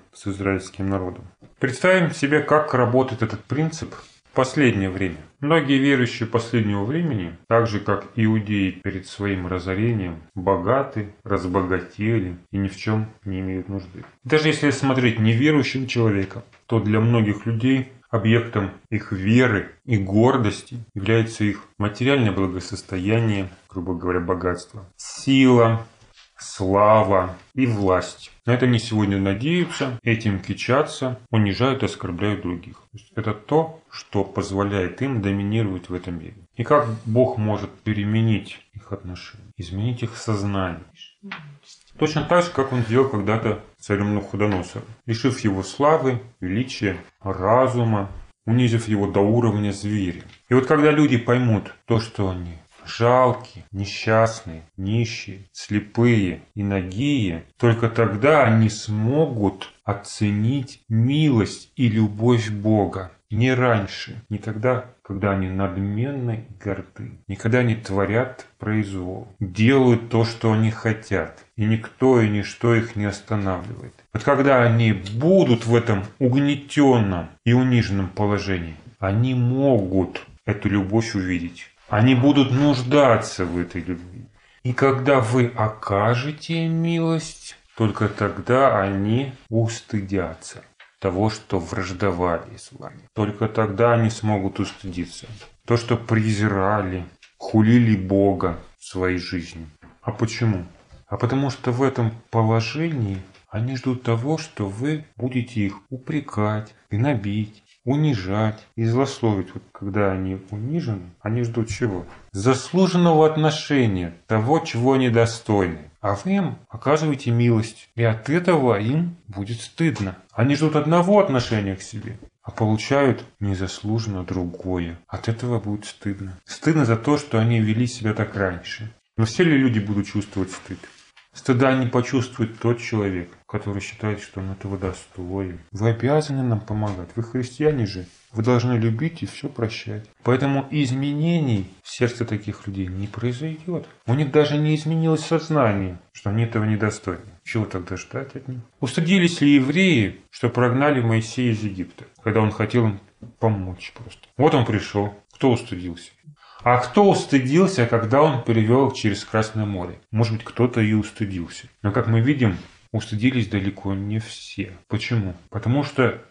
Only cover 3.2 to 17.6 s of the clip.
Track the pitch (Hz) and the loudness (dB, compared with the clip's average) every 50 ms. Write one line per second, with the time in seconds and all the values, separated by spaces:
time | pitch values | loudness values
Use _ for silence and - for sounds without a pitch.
3.2 | 117 - 107 - - - 123 143 160 160 - - - - - - - - _ _ | -4 -4 -4 -6 -8 -6 -2 -2 -2 -2 -4 -6 -10 -12 -14 -16 -20 -20 _ _
4.2 | _ _ - 127 131 - - 156 139 120 101 95 95 95 90 98 98 87 78 76 | _ _ -2 -2 -2 0 2 2 2 2 2 2 0 -2 -2 -2 -4 -4 -6 -8
5.2 | - - _ - 139 147 165 160 143 131 139 131 135 143 139 127 123 120 - - | -14 -20 _ -6 0 2 2 2 2 2 2 2 4 4 4 4 2 0 -2 -4
6.2 | 120 110 - 117 - - - 117 107 104 101 101 101 117 147 170 175 156 123 101 | -4 -2 -2 -2 -2 0 0 0 2 2 0 -2 -2 -2 -2 -2 -2 -2 -2 -2
7.2 | 87 85 87 - _ - 113 117 113 104 104 101 - 104 101 - - - - 117 | -4 -6 -10 -10 _ 2 2 4 4 2 0 -2 -2 -2 -2 -2 -4 -6 -2 0
8.2 | 110 107 110 107 101 101 104 101 95 92 92 - - 101 95 92 92 - - - | 2 2 2 2 0 0 0 0 0 0 -2 -4 -8 -8 -6 -8 -10 -12 -8 -6
9.2 | 98 101 98 92 92 87 92 90 80 95 92 101 110 120 117 104 90 87 82 80 | -4 -2 -2 -2 -4 -4 -4 -4 -4 -4 -2 0 0 0 0 0 -2 -4 -8 -10
10.2 | - - - 98 90 98 95 85 85 104 127 139 139 - - 110 101 95 - _ | -14 -16 -12 -4 0 2 2 2 2 0 0 0 0 -2 -6 -8 -8 -8 -12 _
11.2 | - 98 101 87 90 90 92 98 90 90 92 87 85 - - - 104 113 117 107 | -8 -4 -4 -2 -2 -2 -2 0 0 0 -2 -4 -4 -6 -8 -6 -2 -2 0 0
12.2 | 92 90 87 87 - _ - 98 98 95 - - - 110 110 110 110 110 - _ | -2 -4 -8 -12 -14 _ -6 -4 -4 -4 -6 -6 -4 -2 -2 -2 -2 -6 -10 _
13.2 | - 98 92 92 95 92 92 92 90 - 98 98 92 87 90 - - - _ _ | -10 -8 -8 -6 -6 -6 -6 -8 -8 -8 -8 -10 -10 -12 -16 -18 -20 -20 _ _
14.2 | - 123 151 156 156 156 147 - 151 143 135 - 139 139 127 131 123 120 113 113 | -4 0 0 2 2 2 0 2 0 0 0 0 0 0 2 2 2 2 2 2
15.2 | 110 110 113 113 143 151 151 143 123 - - 135 131 123 - 120 113 110 101 98 | 2 2 4 4 4 4 4 4 2 0 -2 -4 -4 -2 0 2 2 2 2 0
16.2 | 95 95 - 117 - _ _ _ _ - 117 107 95 107 107 110 110 117 120 117 | -2 -4 -8 -12 -16 _ _ _ _ -2 0 0 2 2 2 2 4 4 4 4
17.2 | 107 104 101 - - 117 117 110 | 2 2 0 -2 -4 -4 -2 0